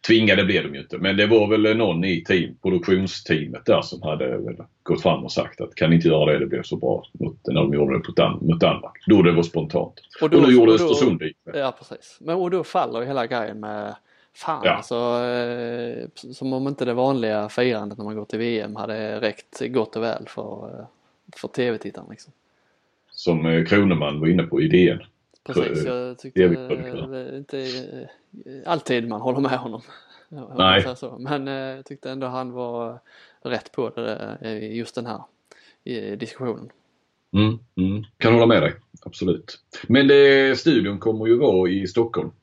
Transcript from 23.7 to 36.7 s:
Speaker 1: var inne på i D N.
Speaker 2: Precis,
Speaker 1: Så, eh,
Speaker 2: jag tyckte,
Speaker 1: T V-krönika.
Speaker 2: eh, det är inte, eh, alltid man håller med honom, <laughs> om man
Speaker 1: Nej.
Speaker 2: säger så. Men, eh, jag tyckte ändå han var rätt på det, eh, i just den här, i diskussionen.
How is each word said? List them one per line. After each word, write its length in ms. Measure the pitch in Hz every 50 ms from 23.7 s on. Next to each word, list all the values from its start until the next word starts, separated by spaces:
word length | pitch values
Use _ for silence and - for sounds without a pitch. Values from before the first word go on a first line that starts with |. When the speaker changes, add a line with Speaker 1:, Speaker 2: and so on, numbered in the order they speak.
| 104 101 101 95 90 78 73 73 71 76
Speaker 1:
var 80 | 78 80
inne 160 | 87 90 85
på 180 | 85 85 82
i 60 | 76 80
D 220 | 80 90 90 85
N. 100 | - 82 - - _ _ _ _ _ _ _ -
Speaker 2:
Precis, 360 | 131 87 80 - - 76 -
Speaker 1:
Så, 60 | 131
eh, 60 | 123
Speaker 2:
jag 240 | 123 123 127 127 127
tyckte, 200 | - 135 _ 185
Speaker 1:
T 80 | 185 180
V-krönika. 500 | 170 135 127 127 127 127 127 127 127 135
Speaker 2:
eh, 100 | 131 131
det 80 | 131 131
är 200 | 127 131 131 135
inte, 200 | 143 _ - 139
eh, 1120 | 131 127 123 131 127 - - 131 127 131 - _ _ _ - - - - 131 139 - -
alltid 360 | 170 156 - - 131 120 117 117
man 140 | 110 104
håller 180 | 113 131 123 139
med 200 | 139 127 131 127
honom, 220 | 127 120 107 117 - - - - _ _
<laughs> 220 | _ _ _ _
om 80 | 160 147
man 200 | 127 101 131 123
Speaker 1:
Nej. 240 | 95 95 95 98
Speaker 2:
säger 140 | - 131 127
så. 220 | 123 - 123 123 117
Men, 280 | 123 135 147 143 135 139
eh, 60 | 139
jag 320 | 135 135 135 131 135 135
tyckte 260 | - 147 139 - 131
ändå 160 | 131 135 131 127
han 240 | 127 127 131 123
var 480 | 120 123 123 120 120 117 117 117 117 120 _ _ _ - - _ _ _ _
rätt 280 | 123 123 110 - -
på 180 | - - 127 107
det, 480 | - - 117 113 107 - 110 107 107 -
eh, 160 | 98 110 110 107
i 200 | 110 107 107 117
just 180 | 117 113 -
den 100 | 127 120
här, 160 | 120 110 98 - _ _ _ _ _ _ _ _ _ _ _ _
i 320 | - 127 113 104 101 101
diskussionen. 540 | 104 117 117 - - 131 123 107 - - -